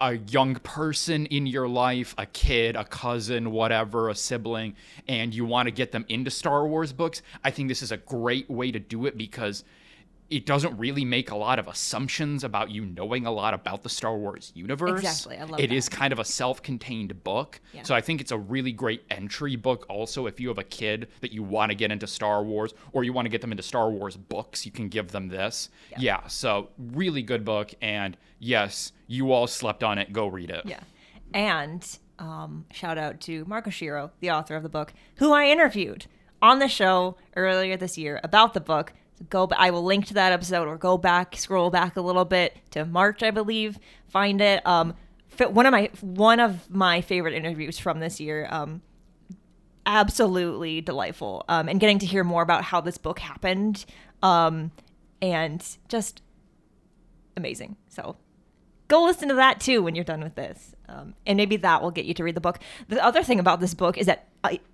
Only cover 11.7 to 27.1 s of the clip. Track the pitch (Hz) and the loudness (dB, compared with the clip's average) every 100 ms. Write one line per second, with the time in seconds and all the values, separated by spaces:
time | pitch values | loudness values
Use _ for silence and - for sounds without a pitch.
11.7 | 85 - 110 131 - 147 143 131 104 104 | -6 -6 -4 -4 -4 -4 -4 -4 -4 -4
12.7 | 104 101 90 101 123 117 110 104 98 - | -6 -8 -8 -6 -4 -4 -2 -2 -2 -4
13.7 | 196 120 - 117 110 101 92 - 82 95 | -8 -8 -6 -4 -4 -6 -8 -14 -12 -8
14.7 | 139 175 185 190 156 - - 156 156 135 | -4 -2 -2 -4 -6 -8 -12 -10 -2 0
15.7 | 127 123 - 139 123 110 - 127 131 - | 0 -2 -2 -2 -2 -4 -4 -4 -4 -8
16.7 | 127 - 113 101 95 92 104 143 - _ | -10 -8 -8 -8 -8 -4 -4 -4 -10 _
17.7 | - - 123 113 160 135 113 101 131 127 | -14 -2 0 0 -4 -4 -8 -6 -6 -4
18.7 | 110 120 117 - 98 101 - 147 123 127 | -4 -4 -4 -6 -10 -10 -8 -6 -4 -2
19.7 | 120 - 98 110 - 120 95 123 107 - | -2 -4 -8 -8 -6 -8 -8 -8 -8 -10
20.7 | - 110 110 117 - 127 107 101 104 107 | -6 -4 -4 -6 -12 -12 -10 -4 0 0
21.7 | 104 107 104 104 - 107 104 107 107 110 | 0 -2 -4 -8 -4 0 0 0 -4 -6
22.7 | - - 135 123 127 120 113 120 104 - | -8 -8 -4 -2 -2 -2 -4 -6 -8 -4
23.7 | 123 110 107 101 90 95 98 110 - 107 | 0 0 0 -6 -12 -10 -8 -8 -10 -12
24.7 | - 107 107 95 104 95 92 98 - - | -10 -8 -6 -6 -6 -8 -4 -6 -6 -12
25.7 | _ - - 123 98 - - 127 101 104 | _ -18 -4 -2 -2 -4 -6 -2 -2 -4
26.7 | - 120 127 185 | -12 -10 -4 -2